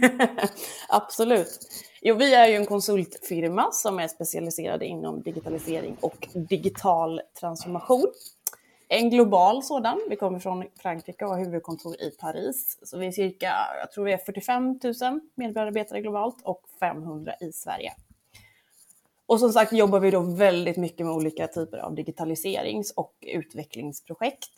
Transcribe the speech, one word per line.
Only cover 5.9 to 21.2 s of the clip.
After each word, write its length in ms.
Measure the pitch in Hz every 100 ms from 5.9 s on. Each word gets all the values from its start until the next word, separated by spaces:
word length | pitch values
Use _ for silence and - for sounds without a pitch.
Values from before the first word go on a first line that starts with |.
| -
och 280 | - - -
digital 840 | 180 165 190 - - 196 165 165 165 - -
transformation. 720 | 175 165 180 175 - 254 403 - - - - - _ _ -
En 220 | 190 233
global 520 | 240 220 196 180 254
sådan. 380 | 269 285 226 302 440
Vi 60 | 202
kommer 220 | 190 180
från 260 | 190 180 190 -
Frankrike 480 | 185 165 165 180
och 60 | 202
har 80 | 180
huvudkontor 640 | 180 170 170 165 170 170
i 100 | 151
Paris. 680 | - 165 160 220 262 - -
Så 160 | - 180
vi 80 | 185
är 40 |
cirka, 440 | 185 190 185 185 180 - 69
jag 120 | -
tror 120 | -
vi 80 | 202
är 60 | 190
fyrtiofem 600 | 196 202 196 247 254 262
tusen 420 | 247 233 254 294 311
medarbetare 680 | - 240 214 214 214 214 202
globalt 360 | 214 208 220 240
och 200 | - 180 - -
femhundra 540 | 180 160 165 156 156 -
i 120 | 170
Sverige. 400 | - - - - - _ _ _ - _ _ _ _ _ _ _ _ -
Och 140 | 226
som 120 | 240
sagt 200 | 220 220
jobbar 280 | 226 202 196
vi 100 | 190
då 100 | 190
väldigt 560 | 175 175 202 175 175 175
mycket 300 | 170 170 170
med 80 |
olika 320 | 160